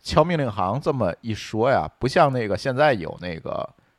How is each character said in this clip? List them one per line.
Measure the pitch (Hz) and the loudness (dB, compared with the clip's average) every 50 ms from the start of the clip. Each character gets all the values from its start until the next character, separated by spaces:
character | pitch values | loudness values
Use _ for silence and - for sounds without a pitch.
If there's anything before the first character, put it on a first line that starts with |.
| _ | _
敲 | - - 156 | 0 2 2
命 | 156 175 - | 2 4 2
令 | 151 139 117 | 0 -2 -2
行 | 101 104 90 92 110 143 | -2 -2 -2 0 -2 -2
这 | - 175 | -2 -2
么 | 143 127 104 85 - - | -2 0 0 -2 -2 -4
一 | - 117 104 | -6 -6 -6
说 | - - - - 107 117 135 | -6 -6 -6 -2 0 2 2
呀， | 127 92 78 71 - | 2 2 0 -2 -4
不 | _ - 135 | _ -4 0
像 | - 180 156 143 131 | 4 4 4 4 4
那 | 123 110 | 0 0
个 | 98 95 | 0 -2
现 | - - 139 127 | -2 -2 -2 2
在 | 131 151 151 127 | 4 4 4 4
有 | 98 78 76 - - | 2 -2 -8 -8 -8
那 | 85 90 82 - | -8 -8 -8 -8
个 | - - - - - - - _ _ _ _ | -8 -8 -6 -6 -8 -8 -12 _ _ _ _